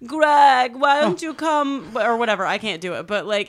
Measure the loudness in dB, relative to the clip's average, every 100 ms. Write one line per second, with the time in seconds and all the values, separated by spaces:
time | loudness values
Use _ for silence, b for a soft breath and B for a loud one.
0 | -10 0 4 6 6 6 0 0 2 2
1 | 2 -2 -8 -6 -2 0 0 -4 -8 -4
2 | -2 0 0 0 -2 -4 -6 -8 -8 -8
3 | -6 -6 -4 -4